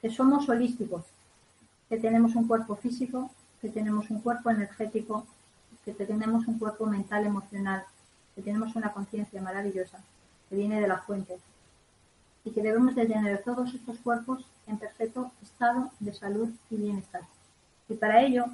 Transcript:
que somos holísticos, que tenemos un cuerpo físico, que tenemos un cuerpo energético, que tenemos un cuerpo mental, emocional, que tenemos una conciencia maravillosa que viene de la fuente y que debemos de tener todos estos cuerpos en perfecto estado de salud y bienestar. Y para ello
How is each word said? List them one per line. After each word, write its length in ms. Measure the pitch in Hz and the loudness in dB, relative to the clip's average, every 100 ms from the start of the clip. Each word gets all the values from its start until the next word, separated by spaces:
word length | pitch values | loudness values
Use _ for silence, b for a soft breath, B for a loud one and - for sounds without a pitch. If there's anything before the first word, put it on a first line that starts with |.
que 80 | 226 | -4
somos 400 | - 262 285 - | 4 6 6 4
holísticos, 540 | 233 240 - 208 175 - - _ _ _ _ _ _ _ | 2 2 0 -6 -6 -10 -20 _ _ _ _ _ _ _
que 80 | 226 | -2
tenemos 380 | 220 226 233 233 | 4 6 6 4
un 120 | 226 | 4
cuerpo 280 | 226 226 208 | 2 0 -4
físico, 560 | 247 247 254 254 262 - _ _ | -4 -4 -4 -4 -8 -12 _ _
que 80 | 208 | -8
tenemos 400 | 214 214 214 208 | -4 -2 -2 -2
un 120 | 214 | -4
cuerpo 280 | 233 240 233 | -2 0 2
energético, 760 | 214 196 - 214 220 220 220 - - _ _ _ - | 0 0 -4 -4 -4 -4 -6 -6 -20 _ _ _ -16
que 100 | - | -14
tenemos 540 | - 202 214 220 226 226 | -8 -2 0 2 0 0
un 120 | 220 | -2
cuerpo 260 | 214 214 220 | -4 -2 -2
mental, 400 | 202 196 208 208 | -2 -2 0 0
emocional, 580 | 202 - 202 196 190 190 - _ _ _ - | -2 -4 -6 -2 -4 -6 -20 _ _ _ -12
que 60 | |
tenemos 340 | 196 208 226 226 | -4 -2 -2 -4
una 160 | 208 | -4
conciencia 500 | 202 196 220 208 196 | -6 -8 -6 -6 -8
maravillosa 580 | 190 196 202 185 185 - - _ _ _ _ | -6 -4 -4 -4 -6 -10 -20 _ _ _ _
que 60 | 196 | -2
viene 260 | 208 214 | 0 2
de 60 | 202 | 2
la 100 | 185 | 0
fuente 420 | - 196 190 180 - _ _ _ _ _ _ _ _ _ | -4 -6 -6 -12 -16 _ _ _ _ _ _ _ _ _
y 80 | 220 | -4
que 100 | 214 | 0
debemos 320 | 214 226 254 262 | 2 6 4 4
de 120 | 226 | 2
tener 340 | 214 208 202 | 2 2 0
todos 300 | 240 247 247 | -2 -2 -4
estos 240 | 254 - 233 | -6 -10 -8
cuerpos 460 | 240 233 233 262 - _ - | -2 -2 -2 -8 -8 _ -10
en 100 | 214 | -8
perfecto 540 | 214 - 226 254 247 - | -8 -6 -6 -4 -8 -10
estado 480 | - _ 240 247 269 - | -20 _ 2 2 -2 -6
de 140 | 208 | -8
salud 360 | 196 196 208 226 233 _ | -6 -4 -2 -2 -6 _
y 60 | 214 | -4
bienestar. 460 | 208 196 - - 170 _ _ _ _ _ _ | -2 -4 -6 -14 -14 _ _ _ _ _ _
Y 60 | 226 | -2
para 260 | 214 220 | 6 8
ello 240 | 277 247 240 | 8 4 0